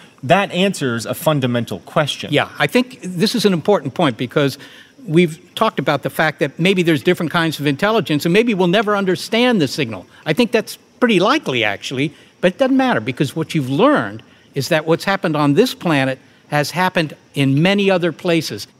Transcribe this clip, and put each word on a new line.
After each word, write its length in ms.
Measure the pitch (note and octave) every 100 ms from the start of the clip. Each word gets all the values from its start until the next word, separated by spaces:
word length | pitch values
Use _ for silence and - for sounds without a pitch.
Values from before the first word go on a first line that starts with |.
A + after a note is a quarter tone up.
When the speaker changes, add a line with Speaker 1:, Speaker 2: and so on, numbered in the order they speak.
| - _
Speaker 1:
That 300 | B2+ F3+ F#3+
answers 520 | F3 G3 - C3+ A#2
a 80 | G#2
fundamental 680 | B2 D#3 D3 B2 A#2+ A2 G2
question. 520 | - E3 C#3 - -
Speaker 2:
Yeah, 180 | C#3+ A2 -
I 80 | D3
think 320 | B3 B3+ -
this 320 | F#3 F3+ G#3+
is 100 | A#3
an 80 | G3+
important 420 | F3 G#3 F#3+ D3+
point 220 | - D3+ A2+
because 400 | B2+ D#3 C#3 - - - - - A3+
we've 320 | D#3+ F3 D#3+ -
talked 240 | - A3 -
about 220 | D3 C#3
the 80 | C#3
fact 280 | - D#3 -
that 200 | D3 -
maybe 240 | F3+ F#3
there's 200 | E3 D3+
different 300 | F3+ F3+ D#3+
kinds 280 | F3 E3 D3+
of 60 | D3
intelligence, 580 | C3+ G#3 A3+ - D3+
and 80 | E3+
maybe 220 | G3 A#3+
we'll 140 | F#3+ F3+
never 280 | G3+ G#3 G3+
understand 640 | F#3+ F3 - A3 B3 A3
the 80 | C3+
signal. 380 | - B2 F#2+ - - D3+
I 60 |
think 200 | D#3+ A#3+
that's 240 | A3 - - _ _
pretty 200 | A#3+ F#3
likely, 440 | G3+ D4+ F3+ B2+
actually, 500 | G#2+ G2 - B2+ D3+ - - _
but 140 | F3+
it 40 | -
doesn't 180 | C4 C4
matter 240 | C4 E3+
because 340 | A2+ - D3
what 200 | E3 D#3
you've 160 | D#3+ B2+
learned 520 | C#3 G3 G#3 G#2 A2 - _ _
is 140 | C#3+ B2+
that 180 | D#3 D#3+
what's 180 | E3
happened 320 | - G3 F3+ D3+
on 180 | C#3+
this 200 | C#3+ B3
planet 440 | - F3 C#3+ C3 C3 _ _ _
has 220 | D3 C#3+
happened 440 | E3 F#3 F#3 D3+ - _
in 260 | - C3+ C3+
many 300 | F3+ G3+ G3
other 220 | F#3 E3+
places. 540 | - F#3 E3 - G#2 -